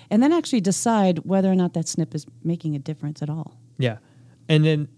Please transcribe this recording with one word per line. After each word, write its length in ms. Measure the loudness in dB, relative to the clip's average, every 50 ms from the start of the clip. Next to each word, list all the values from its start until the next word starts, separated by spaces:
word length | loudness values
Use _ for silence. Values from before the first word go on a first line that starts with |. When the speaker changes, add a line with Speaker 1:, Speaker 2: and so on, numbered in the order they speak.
| -8 _
Speaker 1:
and 120 | 2 2
then 100 | 4 4
actually 300 | 4 2 0 0 -2 0
decide 580 | 0 0 -2 0 0 0 2 4 4 2 2 0
whether 320 | -2 -2 0 2 2 2
or 40 | 2
not 180 | 2 2 0 -2
that 140 | -4 -6 -4
snip 260 | -2 -4 -4 -4 -4
is 120 | -10 -12 -12 -20 -8 -4
making 320 | -4 -4 -4 -4 -6 -6
a 40 | -4
difference 420 | -6 -8 -10 -8 -8 -10 -8 -8
at 80 | -8 -8
all. 280 | -6 -8 -10 -12 -16 -20 _ _ _ -4
Speaker 2:
Yeah. 200 | -2 -2 -2 -6 _ _ _ -20 -20 -20 _ _ _ 2
And 140 | 2 4 4
then 240 | 4 2 0 -2 -6 -10